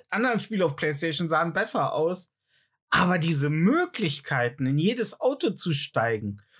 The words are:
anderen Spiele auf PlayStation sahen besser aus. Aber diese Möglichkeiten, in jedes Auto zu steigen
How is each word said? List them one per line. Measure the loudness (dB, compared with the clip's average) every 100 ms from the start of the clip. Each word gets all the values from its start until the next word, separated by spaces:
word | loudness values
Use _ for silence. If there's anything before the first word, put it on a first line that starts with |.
| -4
anderen | -2 0 0
Spiele | -2 0 0
auf | 0
PlayStation | -2 -2 -2 -2 0
sahen | 0 0
besser | -2 -2 0 -2
aus. | 0 0 -2 -8 _ _ _ _ _ _
Aber | 2 2 2
diese | 2 2 2
Möglichkeiten, | 2 4 4 0 -2 -4 -4 -4 0 0 0 0
in | 2
jedes | 2 0 -2 0
Auto | -2 0 -2
zu | -2 -2
steigen | -2 -2 -2 0 -2 -4 -10 _ _